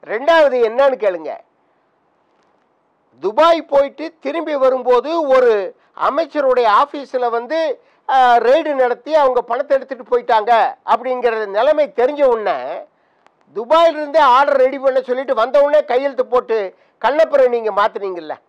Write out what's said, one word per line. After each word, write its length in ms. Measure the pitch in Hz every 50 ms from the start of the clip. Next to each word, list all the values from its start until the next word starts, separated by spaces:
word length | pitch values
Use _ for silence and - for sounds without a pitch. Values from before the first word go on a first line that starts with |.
| -
ரெண்டாவது 520 | 143 180 226 262 302 330 330 311 277 247 254 233 220
என்னன்னு 300 | 220 247 277 277 262 202 208
கேளுங்க, 400 | 202 180 170 160 143 110 - - _ _ _ _ _ _ _ _ _ _ _ _ _ _ _ _ _ _ _ _ _ _ _ _ _ _ _ _ _ _ _ _ _ _ 117
துபாய் 400 | 139 190 214 247 311 330 339 330 302
போயிட்டு 520 | _ 285 277 277 277 - - 294 320 320 _
திரும்பி 360 | _ 269 285 339 311 320 302
வரும்போது 720 | 277 262 262 254 254 247 247 247 240 233 285 320 339 320 277
ஒரு 480 | 262 262 247 240 220 208 190 175 - _ _ _ _ - - 185
அமைச்சருடைய 580 | 254 285 330 277 - 302 277 262 254 247 240 220 202 220
ஆபீஸ்ல 500 | 277 285 - 294 277 - - 254 247 240
வந்து, 520 | 226 233 233 233 302 330 330 311 247 - _ _ _ _ _ -
ஆ, 280 | 269 262 254 247 240
ரெய்டு 380 | 240 233 233 262 320 330 311 294
நடத்தி 400 | 262 254 247 247 247 _ 285 311
அவங்க 280 | 311 285 269 254 247 240
பணத்தை 340 | - 233 254 285 277 277
எடுத்துட்டு 280 | 269 254 - 269 233 247
போயிட்டாங்க 680 | _ 254 240 240 - 240 220 208 208 240 226 196 156 101 _ _
அப்படிங்கிற 600 | - 214 226 240 254 254 247 226 240 226 220 220
நிலைமை 460 | 202 190 208 233 285 311 302 294 269 -
தெரிஞ்ச 260 | - 233 254 294 285 285
உடனே 360 | 262 240 226 208 196 165 135 123 135 165 190 - _ _ _ _ _ _ _ _ _ _ _ _ _ 143
துபாயிலிருந்தே 640 | 180 226 233 302 320 339 330 311 302 302 285 285 320
ஆர்டர் 380 | 302 269 247 262 285 285 285
ரெடி 220 | 269 254 262 269 277
பண்ண 220 | 254 269 254 262
சொல்லிட்டு 340 | 254 254 247 254 277 269 269
வந்த 280 | 220 220 254 247 294 285
உடனே 220 | 285 294 302 285
கையெழுத்து 420 | 294 240 247 277 285 269 226 247
போட்டு 500 | 214 240 247 233 - 226 220 202 185 - _ _ _ _ _
கண்ணப்பரை 480 | - 220 269 311 320 - 277 277 262 247
நீங்க 220 | 240 233 226 214
மாத்துனீங்கல்ல 680 | 196 196 202 220 190 226 202 196 185 170 160 151 143 120 _